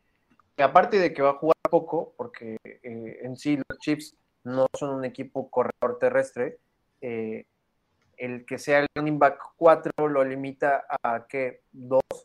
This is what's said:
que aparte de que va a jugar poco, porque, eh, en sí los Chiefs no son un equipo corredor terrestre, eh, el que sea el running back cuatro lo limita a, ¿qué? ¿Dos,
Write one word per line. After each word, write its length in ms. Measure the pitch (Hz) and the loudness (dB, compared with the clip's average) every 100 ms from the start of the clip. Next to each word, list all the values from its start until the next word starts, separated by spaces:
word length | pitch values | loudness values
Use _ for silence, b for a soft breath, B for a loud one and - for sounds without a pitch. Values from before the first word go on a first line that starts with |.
| _ _ _ _ _ - | _ _ _ _ _ 0
que 80 | |
aparte 340 | 135 170 185 202 | 6 6 6 4
de 160 | 170 | 2
que 80 | 127 | 2
va 100 | 139 | 0
a 20 | |
jugar 220 | 139 156 160 - | 2 2 2 2
poco, 440 | 170 165 160 - - | 0 0 -6 -6 -10
porque, 400 | 120 - 113 110 | -14 -12 -12 -14
eh, 560 | 113 110 123 113 113 - | -14 -18 -14 -12 -12 -12
en 120 | 123 123 | -12 -6
sí 200 | 151 143 | -2 -2
los 220 | 131 - | -4 -8
Chiefs 360 | - 147 151 _ _ _ | -4 -4 -6 _ _ _
no 240 | 123 131 131 | -4 0 0
son 220 | - 143 135 | 0 -6 -4
un 100 | 127 | -6
equipo 440 | 123 135 135 127 | -8 -10 -8 -4
corredor 500 | 127 120 - 120 123 | -2 -2 -2 -4 0
terrestre, 580 | 127 131 135 123 135 165 _ _ _ _ | 2 2 0 -2 -6 -8 _ _ _ _
eh, 440 | 127 113 110 110 - _ _ _ _ _ _ - | -10 -8 -8 -10 -14 _ _ _ _ _ _ -12
el 280 | 123 123 123 | -10 -10 -10
que 120 | 127 | -8
sea 220 | - 143 | 2 2
el 80 | 143 - | 2 -2
running 240 | 151 147 | -2 4
back 180 | 143 - - - | 2 2 -12 2
cuatro 520 | 165 160 160 - 151 | 6 6 2 -2 0
lo 160 | 143 | 2
limita 600 | 135 135 135 135 151 139 - 139 | 0 -2 -8 -2 0 0 -2 -6
a, 220 | 120 117 - | -2 -4 -4
¿qué? 340 | 139 127 123 _ | -6 -6 -8 _
¿Dos, 320 | 135 123 131 - - | -16 0 0 0 -6